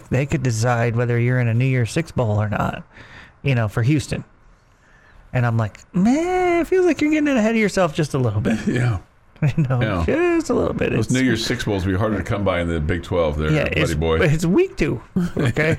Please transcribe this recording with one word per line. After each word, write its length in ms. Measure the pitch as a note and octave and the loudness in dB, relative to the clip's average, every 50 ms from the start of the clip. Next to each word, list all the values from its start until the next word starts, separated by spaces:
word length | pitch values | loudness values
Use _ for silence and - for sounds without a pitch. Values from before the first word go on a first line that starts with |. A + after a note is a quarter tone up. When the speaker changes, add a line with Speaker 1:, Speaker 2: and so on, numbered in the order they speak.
| - - | -2 -2
Speaker 1:
they 160 | - B2 D3 | -2 -2 0
could 160 | C#3+ - C3 | 0 -2 -2
decide 520 | C3 B2+ A2+ A2 A2+ B2 A#2+ A#2 A#2 A#2+ A2 | 0 -2 0 0 0 0 2 2 0 0 0
whether 240 | A#2 B2 A#2+ A#2+ A#2 | 0 0 0 0 0
you're 220 | A#2 A#2+ B2+ B2+ | 2 2 2 0
in 80 | B2 A#2 | 0 0
a 60 | A2 | 0
New 100 | A#2 C3 | 0 0
Year's 260 | C3+ C3 B2+ A#2 A2 | 0 0 0 -2 -2
Six 220 | - E3+ E3 - | -2 -4 -6 -4
Bowl 280 | - - B2 G#2+ G#2 G#2 | -4 -4 -2 0 0 0
or 80 | G#2+ G#2 | 0 -2
not, 340 | G#2 - C3 - - - - - - - - - - - - - - _ | -2 -4 -4 -4 -6 -8 -14 -18 -20 -20 -20 -20 -20 -20 -20 -20 -20 _
you 120 | - C#3 C3 | -2 0 0
know, 120 | A#2+ A2+ | 0 0
for 160 | G#2 - B2 | -2 -2 0
Houston." 420 | A2+ B2 D#3 C#3+ - - - - - - _ _ _ - - _ _ _ _ _ _ _ - - _ - - - - - | 0 2 2 0 0 -4 -8 -8 -10 -12 _ _ _ -20 -20 _ _ _ _ _ _ _ -20 -20 _ -20 -20 -20 -16 -6
And 140 | - B2+ A#2+ | -2 -2 0
I'm 100 | A#2+ A2+ | 0 0
like, 220 | A2+ A2 G2+ - - - _ - | 0 -2 -2 -6 -12 -20 _ -2
"Man, 680 | F3 F#3 A3+ C4 D4+ E4+ F4+ F#4 F#4 F4+ F4+ E4+ E4+ | 2 2 4 2 2 2 0 0 0 2 2 2 2
it 60 | D#4 | 2
feels 180 | - F#4 F#4+ F4+ | 2 2 2 4
like 140 | F4+ C#4+ - | 2 2 2
you're 100 | D4+ D4+ | 0 2
getting 180 | D#4 D#4 D4+ C#4+ | 2 2 2 2
ahead 240 | C4+ B3 G#3 A3 | 2 2 2 2
of 80 | A3+ A3+ | 2 2
yourself 340 | G#3+ F#3+ - G3 F3+ D#3+ D3+ | 2 2 2 2 0 2 0
just 200 | - D#3 - - | -2 -2 -2 0
a 40 | C#3 | 0
little 220 | B2 A#2 G2+ G#2 | 0 0 0 0
bit." 180 | - - A3+ - | 0 0 -2 0
Speaker 2:
<laughs> 40 | - | -2
Yeah. 320 | - - A#2+ B2 A#2+ A2 F#2 | -2 0 0 0 0 0 -2
Speaker 1:
<laughs> 540 | - - _ _ _ _ _ - D#3 C#3+ - | -6 -12 _ _ _ _ _ -2 -2 0 2
You 60 | - D#3 | 0 0
know, 160 | B2 C3 B2 | 0 0 0
Speaker 2:
Yeah. 240 | A#2 A2 G2+ F2 E2+ - C4 D#4 F4 F4 E4+ | 0 0 0 0 0 0 2 2 2 2 2
Speaker 1:
just 140 | E4 D4+ - | 0 0 0
a 40 | B3 | -2
little 200 | - - - - | 0 0 -2 -2
bit. 160 | - - - | -2 -2 0
Speaker 2:
Those 140 | - - G#2+ | 0 0 0
Speaker 1:
It's 80 | - B2 | 0 0
Speaker 2:
New 80 | B2+ | 2
Year's 220 | C3 B2+ A2+ A2 - | 2 2 0 0 -2
Six 180 | - B2+ B2 - | -4 -4 -4 -2
Bowls 220 | A#2 G#2 F#2+ F2 | -2 -2 -2 0
will 60 | G2 F#2 | 0 0
be 40 | F#2 | 0
harder 200 | A2+ A2 G#2+ F#2+ | 0 0 -2 -2
to 40 | |
come 220 | F2+ - A2+ - F#2+ | -2 -4 -4 -2 0
by 160 | F#2+ F2+ F2 | 0 0 0
in 80 | F2 E2+ | 0 -2
the 100 | E2+ E2 | -2 -2
Big 240 | D2+ D#2+ G2+ E2 | 0 -2 -2 -4
twelve 360 | - - F#2+ F2 E2 D2+ D2 D2+ | -4 -2 0 0 0 0 0 0
there, 120 | D#2 D#2 | 0 0
Speaker 1:
Yeah, 140 | D#2 - - | 2 0 0
Speaker 2:
buddy 160 | - - - | -2 -2 -2
Speaker 1:
it's, 140 | E2 - D#2+ | -2 -2 -2
Speaker 2:
boy. 240 | D2+ D#2+ E2 D#2+ D#2+ | -2 0 0 2 2
Speaker 1:
it's 240 | - D3 D3 D#3+ - | 2 2 2 2 2
week 320 | E3 F#3+ E4 F#4 F#4+ - | 2 2 2 2 0 -2
two, 240 | - E3+ C#3 C3+ A#2+ - - - F#3+ F3 F3+ - - | -2 -2 -2 -2 -6 -10 -6 -4 -4 -4 -2 -2 -2
okay? 400 | D3+ A#2+ A#2 - D3+ D#3+ D#3+ | -2 0 0 0 0 0 -2